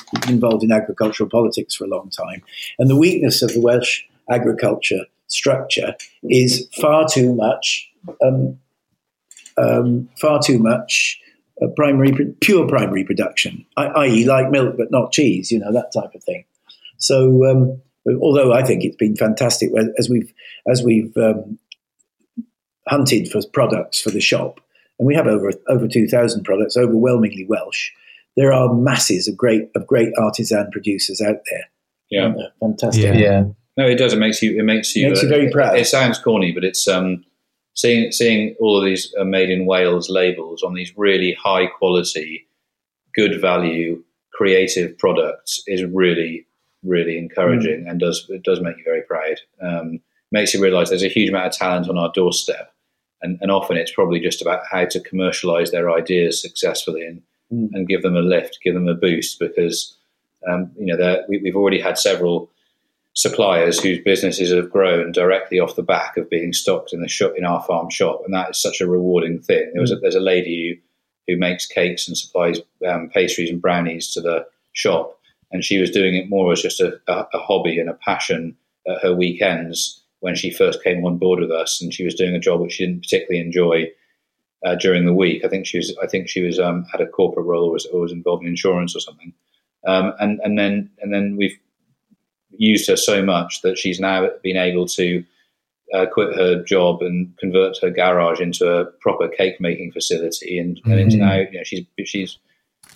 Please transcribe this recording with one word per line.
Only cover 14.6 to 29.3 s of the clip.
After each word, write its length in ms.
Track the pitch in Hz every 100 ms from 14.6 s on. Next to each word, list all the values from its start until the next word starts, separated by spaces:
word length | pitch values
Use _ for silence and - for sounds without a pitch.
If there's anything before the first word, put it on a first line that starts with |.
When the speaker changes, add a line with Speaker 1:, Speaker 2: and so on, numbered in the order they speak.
| 123 -
Speaker 1:
but 140 | 113
not 200 | 131 110
cheese, 380 | - 139 90 -
you 80 | 113
know, 120 | 104
that 180 | 107 -
type 200 | 110 - 90
of 80 |
thing. 200 | - 90 - _ _ - - _
So, 480 | - 135 131 127 131
um, 320 | 131 127 131 _ _ 123 123
although 320 | - 143 131
I 100 | 120
think 200 | 131 175
it's 120 | 92 -
been 200 | 107 107
fantastic 560 | 110 110 123 - 110 110 110 -
as 120 | 123
we've, 240 | 123 110 _ - - -
as 160 | 127
we've, 320 | 120 113 110 -
um, 400 | 113 107 - 110 _ - _ _ _ _ _ - - _ _ _ -
hunted 420 | 143 131 117 -
for 120 | 107 -
products 480 | - 117 104 - -
for 80 | 110
the 120 | 104
shop, 380 | - - - - _ _ _ _
and 80 | 127
we 80 | 151
have 120 | 127
over, 240 | 107 98 101 -
over 200 | 127 110
two 200 | 123 110
thousand 360 | 123 117 107
products, 320 | 95 98 104 123
overwhelmingly 680 | 120 113 123 123 107 101 95
Welsh. 440 | 107 - - - - _ - _ -
There 160 | 139
are 200 | 131 123
masses 540 | 120 131 120 - 92
of 80 | 107